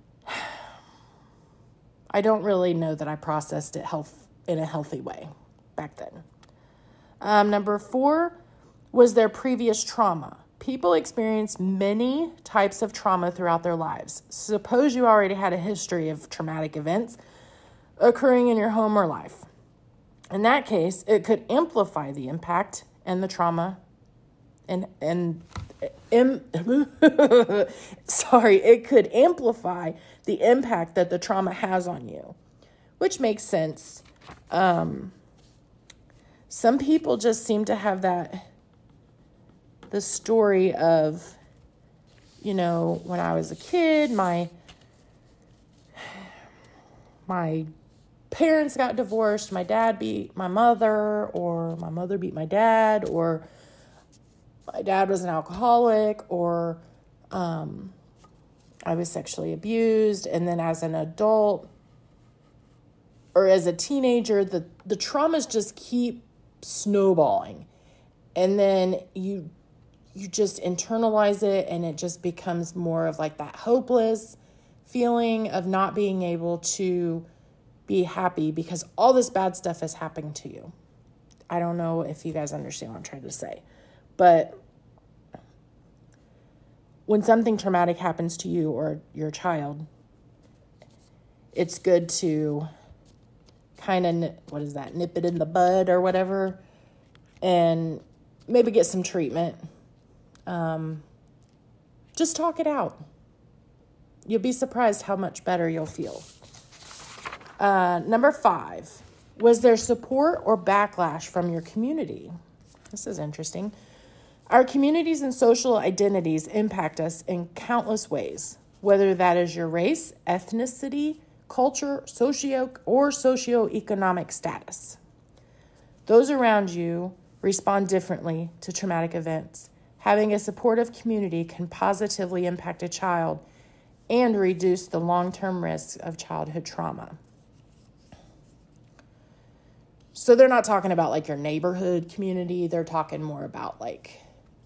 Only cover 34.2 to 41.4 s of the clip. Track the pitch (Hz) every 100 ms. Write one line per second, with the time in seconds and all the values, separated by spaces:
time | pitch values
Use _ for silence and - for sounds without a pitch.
34.2 | - - - 170 185 170 165 143 190 -
35.2 | _ _ _ _ _ _ - - _ _
36.2 | _ _ - - 226 269 277 320 311 240
37.2 | 226 226 - 214 208 220 208 190 185 175
38.2 | 165 185 - _ _ _ _ _ _ _
39.2 | _ _ _ _ _ _ - 202 - -
40.2 | - 226 208 190 185 - 165 165 156 170
41.2 | - -